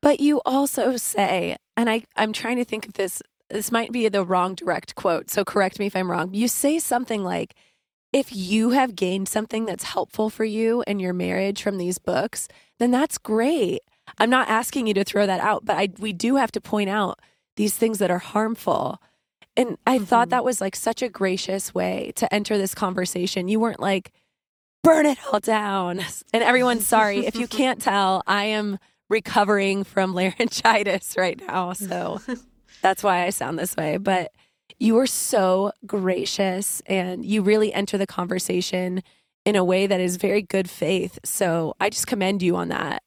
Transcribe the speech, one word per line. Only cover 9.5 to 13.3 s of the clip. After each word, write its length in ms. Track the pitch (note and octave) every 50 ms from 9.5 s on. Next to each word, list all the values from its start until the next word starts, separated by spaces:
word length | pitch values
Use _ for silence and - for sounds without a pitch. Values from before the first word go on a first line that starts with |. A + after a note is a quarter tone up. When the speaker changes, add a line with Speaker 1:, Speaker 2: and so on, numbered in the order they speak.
| - A3 A3+
Speaker 1:
that's 200 | G#3+ F3+ G3 -
helpful 440 | - - G3 F3 _ - - A3 A3
for 160 | - - A3
you 400 | A3 G#3 A3 A3+ A3+ A#3 A#3+ -
in 120 | - G#3 G3+
your 160 | F#3 F#3 F3+
marriage 480 | F3+ F3 F3+ F#3 F#3 F#3+ G3 G3+ -
from 160 | - G#3+ G3+ F#3+
these 180 | F3 F3 F3+
books, 520 | - _ - F3 B2+ G3 A#3 - - - - - - _ _ _ _
then 120 | A#3 B3
that's 260 | B3 B3+ D4 D#4+ -
great. 640 | - _ -